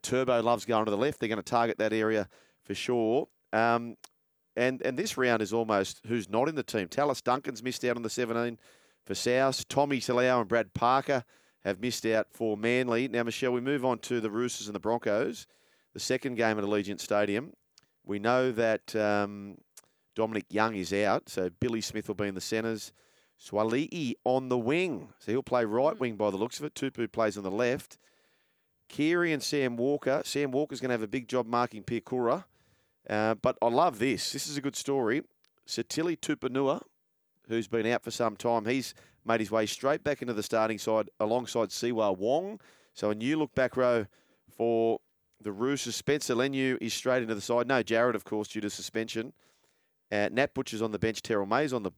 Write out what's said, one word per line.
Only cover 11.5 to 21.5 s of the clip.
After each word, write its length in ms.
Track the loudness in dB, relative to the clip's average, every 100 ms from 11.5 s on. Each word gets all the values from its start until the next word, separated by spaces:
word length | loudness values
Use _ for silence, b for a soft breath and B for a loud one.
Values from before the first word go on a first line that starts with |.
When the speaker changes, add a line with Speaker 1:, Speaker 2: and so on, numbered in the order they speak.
| b
Speaker 1:
have 160 | -4 -4
missed 240 | -4 -4 0
out 200 | 0 0
for 260 | -4 -2 0
Manly. 500 | 2 2 2 0 0
Now, 160 | 0
Michelle, 300 | -2 0 0
we 80 | 0
move 240 | 0 0
on 140 | 0 0
to 200 | -2 -2
the 100 | 0
Roosters 360 | -2 -2 -4 -8
and 80 |
the 60 | -6
Broncos, 680 | -2 -2 0 0 0 -4 -14 b b b b
the 80 | -8
second 340 | -2 -2 -2
game 240 | 0 0 2
at 60 |
Allegiant 360 | 0 0 -2 -6
Stadium. 520 | -2 0 2 0 -4 -16 _ _ _ _
We 140 | -8 -2
know 320 | 2 2 2
that, 460 | 2 0 0 -2 0
um, 600 | 2 2 0 -6 -14 -16 _ -20 _ _ _ -2
Dominic 300 | -2 -2 -4
Young 240 | 2 2
is 180 | 2 -2
out, 360 | 0 2 2 -2
so 220 | -4 -4